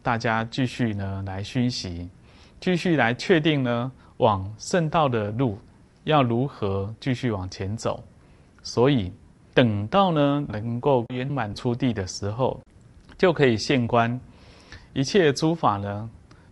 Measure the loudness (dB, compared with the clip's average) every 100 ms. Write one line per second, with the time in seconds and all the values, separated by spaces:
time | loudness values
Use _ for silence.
0 | -4 -2 0 -2 -2 -2 -4 0 -2 -2
1 | -4 -6 -6 -8 -6 -2 -2 -2 -8 -8
2 | -12 -14 -20 -20 -20 -8 -2 0 2 2
3 | 2 0 2 2 4 2 0 -2 -4 -8
4 | -20 _ 2 2 -2 -10 -2 -2 0 2
5 | 2 0 -2 -2 -2 -2 -12 -20 -20 _
6 | 0 2 4 2 -2 -2 -2 -2 -4 -6
7 | -4 -2 -2 -4 -6 -8 -8 -4 -4 -6
8 | -10 -20 -20 -20 -20 _ -6 2 4 4
9 | 0 -8 -20 _ _ 4 4 2 0 2
10 | 2 4 2 0 -4 -6 -6 -2 2 2
11 | 0 -6 -4 -4 -4 -4 -4 0 0 -2
12 | -6 -6 -6 -2 -2 -2 -12 -20 -20 -20
13 | -20 0 2 6 4 4 2 0 2 2
14 | 2 -2 -8 -20 -20 -20 -20 -20 -10 -4
15 | 0 4 4 2 0 0 0 0 -4 -8
16 | -10 -16 -20 -20 -18